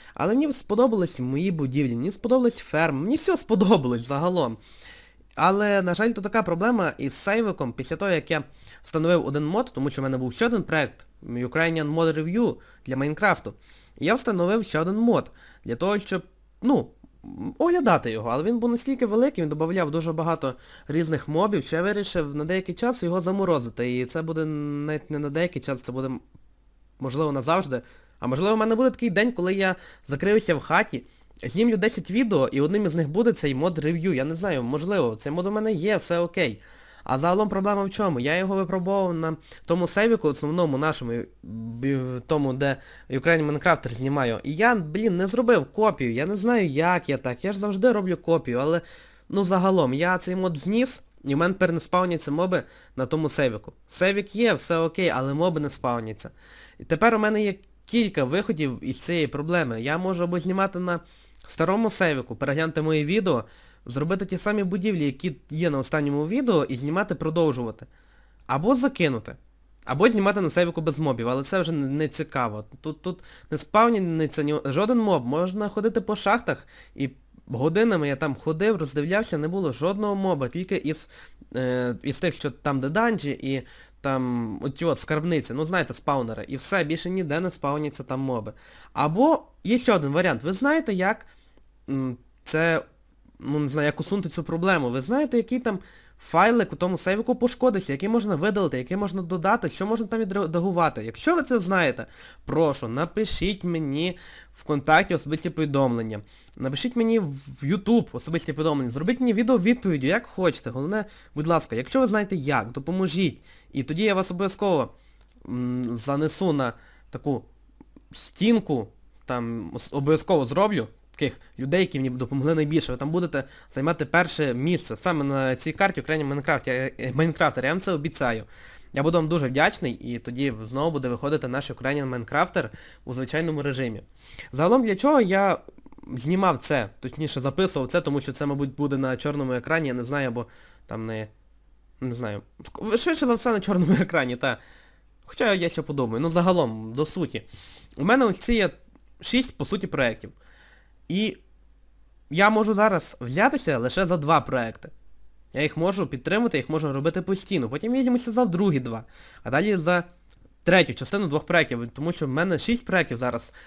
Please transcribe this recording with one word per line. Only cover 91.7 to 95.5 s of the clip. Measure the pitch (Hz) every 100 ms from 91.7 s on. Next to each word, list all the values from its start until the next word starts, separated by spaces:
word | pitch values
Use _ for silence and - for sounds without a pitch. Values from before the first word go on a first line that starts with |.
| _ -
м, | 135 131 123 _ _
це... | - 156 165 160 - _ _ _ - -
Ну, | 127 151
не | 143
знаю, | 147 147
як | 147
усунути | - 202 180
цю | -
проблему, | 151 165 185 180 127
ви | 127
знаєте, | 135 254 302 240
який | 226